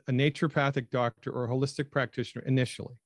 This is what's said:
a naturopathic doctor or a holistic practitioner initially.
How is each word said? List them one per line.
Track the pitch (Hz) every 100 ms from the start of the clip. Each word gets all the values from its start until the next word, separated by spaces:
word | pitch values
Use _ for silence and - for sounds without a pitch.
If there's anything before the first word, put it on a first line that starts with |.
| -
a |
naturopathic | 127 147 - 160 151 139 139 117
doctor | 123 120 - 131
or | 123 120
a |
holistic | 131 139 - 139
practitioner | 143 123 - 117 120 -
initially. | 131 123 - - 127